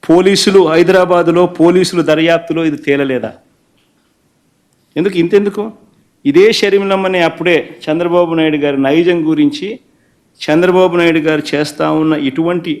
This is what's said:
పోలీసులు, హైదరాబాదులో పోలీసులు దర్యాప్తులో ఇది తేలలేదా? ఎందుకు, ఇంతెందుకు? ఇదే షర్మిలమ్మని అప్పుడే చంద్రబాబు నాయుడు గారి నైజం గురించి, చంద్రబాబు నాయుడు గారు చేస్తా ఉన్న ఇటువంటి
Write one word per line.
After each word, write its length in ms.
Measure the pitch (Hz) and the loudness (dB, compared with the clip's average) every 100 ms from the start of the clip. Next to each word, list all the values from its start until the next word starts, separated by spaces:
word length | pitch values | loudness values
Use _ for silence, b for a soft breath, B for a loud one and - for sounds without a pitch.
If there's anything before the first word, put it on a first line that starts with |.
పోలీసులు, 580 | - 165 185 196 208 196 170 | 2 2 4 2 2 4 4
హైదరాబాదులో 680 | 160 175 185 180 180 170 170 175 175 | 2 2 2 2 2 2 2 0 2
పోలీసులు 420 | 165 180 180 175 151 | 2 4 0 -2 0
దర్యాప్తులో 520 | 156 160 165 - 165 160 | 0 2 0 -2 -4 -4
ఇది 100 | 147 | -4
తేలలేదా? 460 | - 143 139 127 110 - _ _ _ _ _ _ _ _ _ _ _ _ _ _ _ 147 | -4 -2 -2 -4 -8 -14 _ _ _ _ _ _ _ _ _ _ _ _ _ _ _ -4
ఎందుకు, 180 | 185 185 | -4 -2
ఇంతెందుకు? 400 | 170 202 202 196 214 - _ _ _ _ | 0 0 0 -6 -10 -12 _ _ _ _
ఇదే 200 | 139 147 208 - | 0 4 4 2
షర్మిలమ్మని 640 | 202 196 196 196 190 185 165 | 2 0 0 -2 -2 0 -2
అప్పుడే 280 | 160 165 165 - - - | -2 -2 -2 -2 -14 -6
చంద్రబాబు 480 | 156 170 175 175 165 | -4 -2 0 0 0
నాయుడు 200 | 160 151 | -2 -2
గారి 140 | 143 139 135 | -2 -2 0
నైజం 320 | 156 170 175 156 | 0 0 0 -2
గురించి, 380 | 156 147 143 190 240 _ _ _ _ _ _ | 0 0 -2 -10 -12 _ _ _ _ _ _
చంద్రబాబు 540 | - 156 180 185 185 175 | -2 0 2 2 2 2
నాయుడు 220 | 170 160 156 | 0 0 0
గారు 140 | 156 147 | -4 -4
చేస్తా 360 | 147 151 - 156 156 | -4 -6 -4 -4 -2
ఉన్న 120 | 156 156 139 | -2 -2 -4
ఇటువంటి 420 | 131 165 175 170 147 | -4 -4 -4 -6 -10